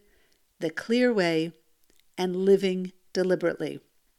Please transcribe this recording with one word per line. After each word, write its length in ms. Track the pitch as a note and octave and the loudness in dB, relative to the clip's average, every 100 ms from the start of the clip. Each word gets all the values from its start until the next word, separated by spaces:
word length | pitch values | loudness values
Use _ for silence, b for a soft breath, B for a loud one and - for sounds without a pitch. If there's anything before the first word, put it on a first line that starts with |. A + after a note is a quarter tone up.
| _ _ _ _ _ _ | _ _ _ _ _ _
the 100 | E3 | -8
Clear 440 | - - A#3+ B3 | -6 -2 2 2
Way, 380 | A3 F3 D#3+ E3 - _ _ _ _ _ - | 2 2 0 -2 -8 _ _ _ _ _ -6
and 280 | F#3 F3+ F#3+ | -4 0 4
living 480 | F#3+ F#3+ F#3 F3+ - _ | 4 2 -2 -6 -12 _
deliberately. 720 | G3 F#3 F3 E3+ - D3+ C#3 - _ _ | -2 0 0 0 -2 -6 -8 -16 _ _